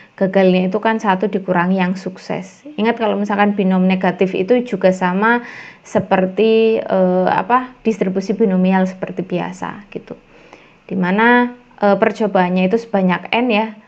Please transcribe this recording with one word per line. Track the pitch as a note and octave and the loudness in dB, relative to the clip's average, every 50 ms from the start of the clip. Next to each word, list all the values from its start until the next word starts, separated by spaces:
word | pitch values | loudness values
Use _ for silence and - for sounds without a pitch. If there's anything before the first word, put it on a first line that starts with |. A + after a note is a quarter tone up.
| - _ _ | -20 _ _
gagalnya | - G3 F#3+ F#3+ G3 F#3+ F#3 F3+ F#3 F#3 F#3 | -4 -4 0 2 4 4 4 4 2 0 0
itu | F#3+ G#3+ G#3 | -2 -2 -2
kan | A3+ A3 A3 | 0 -2 0
satu | - G#3+ F#3 F#3 G#3 G#3 | 0 0 0 0 0 -2
dikurangi | G3 G3 F#3+ - F3+ F3+ F3 F3+ F#3+ F#3+ | -4 -4 -4 -2 0 0 0 0 0 0
yang | F3+ F3+ F#3 | 0 -2 -2
sukses. | F#3 - F#3 F#3 - - - - - F#3 - - - _ C#4+ D4+ | -4 -8 -10 -12 -12 -10 -10 -8 -8 -8 -12 -18 -20 _ -16 -6
Ingat | - A3 A3+ A#3 A#3 | -2 -2 -2 0 0
kalau | A#3 G#3 G3+ | -2 -2 -2
misalkan | G3 G#3 G3+ G#3 G3 G#3 G#3 G3+ | -2 -2 -2 0 0 2 0 2
binom | G3+ G3 F#3 F#3 F#3 F#3 F#3 | 0 0 2 2 2 2 2
negatif | F#3 F#3 G3 F#3 F3+ - G3 F#3 F3+ | 2 2 0 -2 0 0 -2 -2 0
itu | - F#3 F#3+ B3 B3 A#3+ B3 | -2 0 2 2 0 0 -2
juga | - F#3+ F#3+ F#3 | -6 0 2 0
sama | F#3 F#3 F#3 F3+ F3+ F#3+ G#3 A3+ A#3+ A#3+ A#3+ - - - - - - - _ | 2 2 -2 -2 0 0 2 2 2 0 -2 -6 -14 -18 -20 -20 -20 -20 _
seperti, | - - G#3+ F#3+ - F#3+ F#3+ F#3+ F#3 F#3 G3 G#3+ A3+ A3 A3 A3+ A3 A3 A3 - | -4 -4 -4 0 0 0 0 0 0 0 0 2 2 4 4 4 2 2 0 -2
eh, | - - F#3+ F#3 F#3 F3+ F#3 F#3 F#3 | -2 0 0 2 2 2 2 2 2
apa, | - - F#3 - A#3+ B3+ B3+ B3+ - - _ A3+ | 0 0 0 0 0 0 0 -4 -12 -6 _ -4
distribusi | A3 - F#3+ F#3+ F#3 F#3+ F#3+ - G#3+ | -2 0 -2 -2 -2 -4 -4 -4 -2
binomial | G#3 A3+ G3+ F#3 F#3 F#3 F#3 F#3+ F#3+ F#3 | 0 0 2 2 2 2 2 2 2 0
seperti | F#3 F#3 - - - F#3 - F3+ | 0 -2 -8 -10 -10 -8 -10 -8
biasa | - F3+ E3+ - F3 F#3 - - - - - G#3 - - | -6 -6 -6 -6 -6 -8 -10 -10 -12 -12 -14 -18 -14 -16
gitu. | - - - - - _ _ - - - - - - - - _ _ _ - | -16 -14 -14 -18 -20 _ _ -20 -20 -20 -20 -20 -20 -20 -20 _ _ _ -8
Di | F3+ | -4
mana, | F#3+ F#3 F3 F#3+ G#3 A3+ A#3 B3 B3 B3 B3 B3 - - _ - - | -2 -2 0 2 4 4 6 6 4 4 0 -4 -10 -20 _ -8 -2
eh, | - G3+ G3+ | 2 2 2
percobaannya | G3 A3 A3 G#3 - A3+ G3+ F#3 F#3+ F3+ F3+ F3+ F#3 F#3 F#3 | 4 2 0 0 0 -2 0 2 0 0 2 0 0 0 2
itu | G3+ | 0
sebanyak | A3+ A3+ - - G3 F#3 F#3 F3 F3 F3+ - | 0 -2 -2 -2 0 2 2 0 0 -2 -4
N | - A3+ B3 B3+ | -2 -2 0 0
ya. | A3 G3+ A3 A3 G#3+ - - | 0 0 0 -2 -6 -14 -20